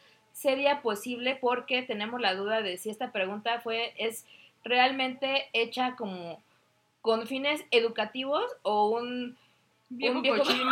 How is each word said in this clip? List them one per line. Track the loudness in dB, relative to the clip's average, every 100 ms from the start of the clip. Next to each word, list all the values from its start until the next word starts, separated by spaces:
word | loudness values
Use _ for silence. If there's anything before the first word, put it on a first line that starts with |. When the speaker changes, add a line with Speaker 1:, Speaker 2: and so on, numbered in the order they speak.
| _ _ _
Speaker 1:
seria | -2 0 2 2 2
posible, | 0 -2 -4 -2 -2 0
porque | 0 0 -2 -4
tenemos | -2 -4 -4 0
la | 0
duda | 0 0 -2
de | -2 -6
si | -8
esta | -6 -4
pregunta | -2 -2 -2 -2 -2
fue, | -2 -4 -4 -4
es | -4 -4 -14 -20 -20 _
realmente | 0 4 4 4 -2 -2 -2 -2 0
hecha | -2 0 0 -2
como | -2 -8 -6 -10 -12 _ _ _ _ _ _
con | 0 2 0
fines | -2 0 -2 2
educativos | 4 4 0 -4 -4 -2 0 -2 -2
o | 0 4 4
un | 2 -2 -6 -6 -10 _ _ _ _ -14
Speaker 2:
Viejo | -2 0 2
Speaker 1:
un |
viejo | 2 2
Speaker 2:
cochino | 2 2 4